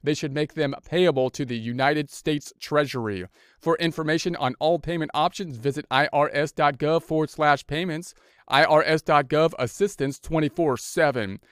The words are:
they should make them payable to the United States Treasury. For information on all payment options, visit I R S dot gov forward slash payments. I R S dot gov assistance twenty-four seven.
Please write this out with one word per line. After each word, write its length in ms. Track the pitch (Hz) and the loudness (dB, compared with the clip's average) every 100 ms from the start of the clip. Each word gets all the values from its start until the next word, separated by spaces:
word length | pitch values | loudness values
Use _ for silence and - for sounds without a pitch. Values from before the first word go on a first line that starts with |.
they 100 | 139 | -4
should 200 | 151 151 | -2 -4
make 200 | 139 151 | -4 -4
them 220 | 156 143 139 - | -2 -2 -4 -4
payable 440 | 165 180 135 127 | 2 4 4 0
to 160 | - 135 | -2 -6
the 120 | 120 | -6
United 520 | 113 123 135 151 147 | -6 0 0 0 -4
States 420 | - - 147 - - | -6 -4 -4 -6 -14
Treasury. 640 | - 147 143 131 110 95 90 _ _ _ | -2 0 0 -2 -4 -6 -8 _ _ _
For 200 | 160 165 | -2 0
information 580 | 165 160 151 160 185 170 | -2 -2 -2 -2 -2 -4
on 200 | 135 - | -4 0
all 180 | 156 170 | 0 0
payment 320 | 160 170 156 | -2 -6 -4
options, 420 | 143 170 - 185 120 | 0 -2 -2 -10 -6
visit 300 | 135 143 - | -4 -4 -2
I 200 | 131 147 | 0 2
R 180 | 147 147 | 2 0
S 180 | 143 160 | 0 -4
dot 260 | - 147 143 | 0 0 0
gov 260 | 151 165 | 0 0
forward 260 | 165 160 151 | 0 -2 -2
slash 360 | - 151 143 - | 0 2 2 0
payments. 480 | 147 180 156 175 - _ _ - | -6 -4 -6 -10 -18 _ _ 0
I 160 | 135 160 | 4 6
R 180 | 151 | 4
S 180 | - 156 | 4 0
dot 280 | - 151 135 | 2 2 4
gov 240 | 151 160 - | 2 2 0
assistance 640 | 123 - 202 - 139 139 | -4 -2 -2 -2 -6 -6
twenty-four 560 | - 160 151 - 160 123 | -4 0 0 0 0 0
seven. 640 | - - 156 127 101 98 - | -2 2 2 2 -2 -6 -14